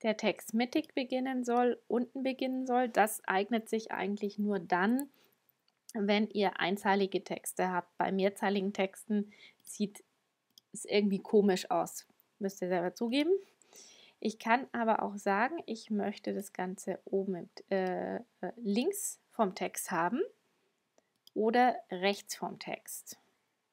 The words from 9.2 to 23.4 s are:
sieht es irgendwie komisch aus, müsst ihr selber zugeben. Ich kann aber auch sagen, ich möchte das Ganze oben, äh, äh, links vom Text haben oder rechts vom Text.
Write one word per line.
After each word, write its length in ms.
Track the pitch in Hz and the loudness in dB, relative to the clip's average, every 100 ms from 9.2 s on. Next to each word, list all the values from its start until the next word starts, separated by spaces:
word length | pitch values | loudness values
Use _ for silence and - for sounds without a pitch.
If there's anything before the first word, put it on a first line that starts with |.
| 208 - - _ | -2 -8 -20 _
sieht 400 | - - 208 - - _ _ _ _ _ _ | -12 -4 -4 -6 -20 _ _ _ _ _ _
es 120 | - | -14
irgendwie 360 | - 208 202 190 | -2 2 4 2
komisch 500 | - 214 202 185 - | 2 4 6 4 2
aus, 360 | 170 170 - - _ _ - | 0 -2 -8 -18 _ _ -8
müsst 220 | 196 190 | -6 -4
ihr 60 | 180 | -2
selber 260 | 180 175 | 0 -2
zugeben. 360 | - 233 269 311 381 - _ _ - - - - _ | -2 -2 0 2 0 -2 _ _ -20 -20 -20 -20 _
Ich 200 | 220 214 | -6 -2
kann 280 | 226 247 - | 2 2 0
aber 300 | 240 226 - | -2 2 2
auch 140 | 202 202 | 0 -2
sagen, 460 | 202 196 254 330 - | 0 2 2 -2 -8
ich 240 | 220 - | -8 -4
möchte 440 | 208 196 208 214 | -2 -2 -4 -4
das 180 | 196 202 | -4 -6
Ganze 460 | - 185 190 - 185 | -6 -6 -6 -6 -6
oben, 440 | - 196 196 175 170 - - | -2 -2 -2 -4 -8 -14 -4
äh, 460 | 196 185 180 185 190 | -2 0 -2 -4 -6
äh, 40 | - _ 185 - | -10 _ -10 -6
links 640 | 220 202 311 - - - _ | -2 0 0 -2 -6 -10 _
vom 240 | - 196 | -2 -2
Text 360 | 190 190 - - | -2 -6 -6 -4
haben 320 | 180 175 247 480 - _ _ _ _ _ _ _ _ _ | 0 0 0 -4 -8 _ _ _ _ _ _ _ _ _
oder 420 | - 220 240 247 - - | -2 2 4 4 2 -6
rechts 440 | 180 196 202 - - | -2 0 0 -6 -8
vom 220 | 175 - | -8 -8
Text. 600 | - - - - - - _ _ | -10 -10 -10 -14 -16 -20 _ _